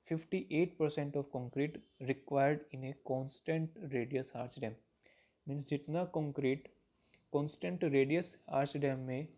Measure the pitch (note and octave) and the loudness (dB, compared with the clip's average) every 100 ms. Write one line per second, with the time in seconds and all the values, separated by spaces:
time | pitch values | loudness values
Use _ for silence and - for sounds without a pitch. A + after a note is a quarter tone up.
0 | - D#3+ D#3+ F#3+ F#3 D#3 F3 - D3+ D3+ | -4 -4 -2 -4 0 2 0 2 0 0
1 | C#3+ C#3+ C#3 C3 B2 C3+ D3 D#3+ - _ | -2 -2 -4 -4 -4 -2 -2 -2 -16 _
2 | C3 C3+ - C#3 C#3 D3 D3+ C3+ C3 C#3 | -2 -2 0 4 4 4 -2 -8 -8 -8
3 | - C3 C3+ - - D#3+ D#3+ D#3+ F3 C3 | -4 -4 -4 -8 -2 0 0 -6 -4 -2
4 | A#2+ C3+ C3 B2 B2 - A#2 A2+ _ _ | 0 -2 -2 -6 -8 -4 -6 -6 _ _
5 | - _ _ _ - C#3+ C#3 C#3+ C#3+ D#3+ | -20 _ _ _ -8 -6 -2 -4 -2 -2
6 | F3+ F3 D3+ C#3 C3+ C3+ - _ _ _ | -2 -2 -2 0 2 2 -4 _ _ _
7 | _ - _ D3 D3 - F3+ F3+ E3+ C#3 | _ -20 _ 0 0 -2 -4 0 4 6
8 | C3+ D#3+ F3 - - C3+ C#3+ D3 C#3+ C3 | 6 4 0 -10 -2 0 2 2 0 0
9 | C3 B2+ D#3 | -2 -4 -6